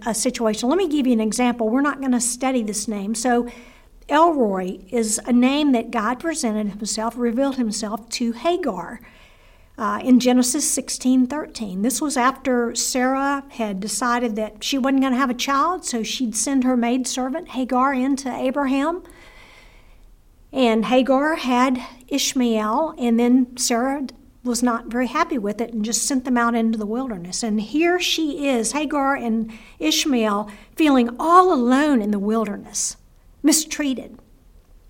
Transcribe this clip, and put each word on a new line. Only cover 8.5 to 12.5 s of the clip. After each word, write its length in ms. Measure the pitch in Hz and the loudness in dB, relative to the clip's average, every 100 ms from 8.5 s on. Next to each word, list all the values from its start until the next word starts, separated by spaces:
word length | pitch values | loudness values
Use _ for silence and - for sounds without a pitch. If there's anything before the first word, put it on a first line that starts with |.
| 359 302 180 170 233 - - - - - - - - | 0 -2 -6 -10 -14 -20 -20 -20 -20 -20 -20 -20 -6
uh, 200 | 214 208 | -4 -2
in 160 | 254 254 | 4 6
Genesis 500 | 247 254 247 302 - | 6 4 2 0 -2
sixteen 580 | - - - 254 262 254 | -4 -4 -4 2 2 2
thirteen. 540 | 294 - - 214 185 | -2 -8 -10 -8 -2
This 200 | 220 269 | -2 0
was 160 | 302 277 | -2 2
after 560 | 247 254 277 | 2 0 0